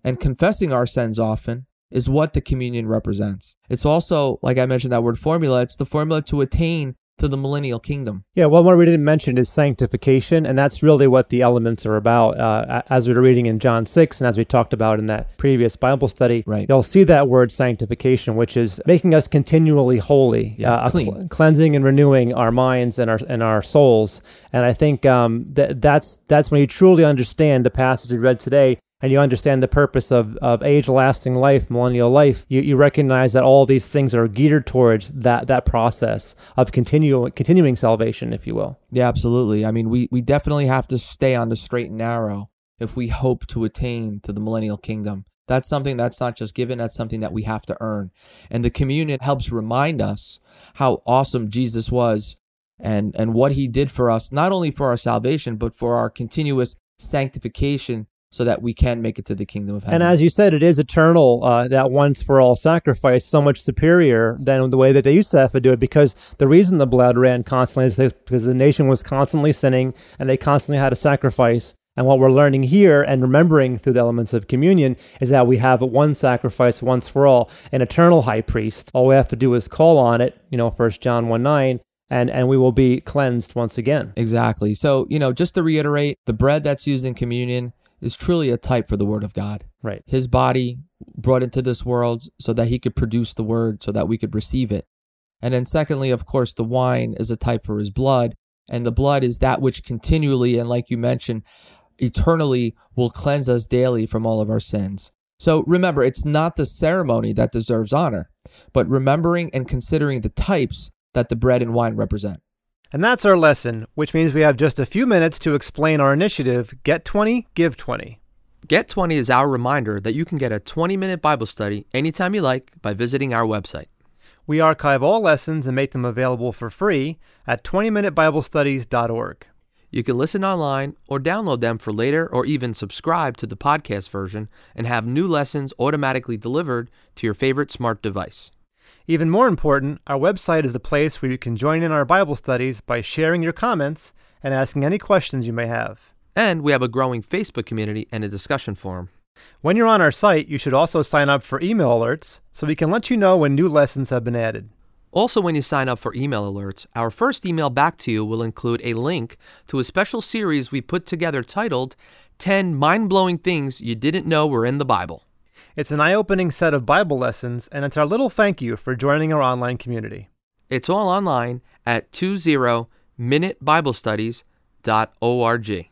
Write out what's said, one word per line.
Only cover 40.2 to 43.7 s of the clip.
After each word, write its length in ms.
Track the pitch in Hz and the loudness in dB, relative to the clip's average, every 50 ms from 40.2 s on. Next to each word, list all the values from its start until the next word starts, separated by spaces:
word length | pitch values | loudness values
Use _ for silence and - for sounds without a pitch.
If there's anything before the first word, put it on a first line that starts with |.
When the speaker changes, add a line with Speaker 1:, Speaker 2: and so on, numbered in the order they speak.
Speaker 1:
definitely 420 | 120 123 143 147 - - 147 147 143 | 0 0 0 0 0 -2 -2 0 0
have 240 | 127 131 131 - - | 0 0 0 -2 -4
to 80 | 131 | -6
stay 380 | 120 - - - - 135 135 127 | -6 -6 -8 -6 -2 0 0 0
on 160 | 120 117 113 | 0 -2 -4
the 60 | 110 | -4
straight 340 | 101 - - - 120 117 69 | -6 -6 -6 -6 -6 -6 -6
and 80 | 107 110 | -8 -6
narrow 500 | 113 117 117 117 113 104 101 101 104 - _ _ _ _ _ _ | -6 -4 -4 -4 -4 -6 -6 -8 -10 -14 _ _ _ _ _ _
if 160 | 117 107 - | -10 -8 -6
we 120 | 127 120 117 | -8 -6 -6
hope 380 | 117 - 131 127 127 - - - | -4 -2 0 -2 -2 -2 -6 -10
to 160 | - 117 113 | -6 -6 -6
attain 560 | 110 | -6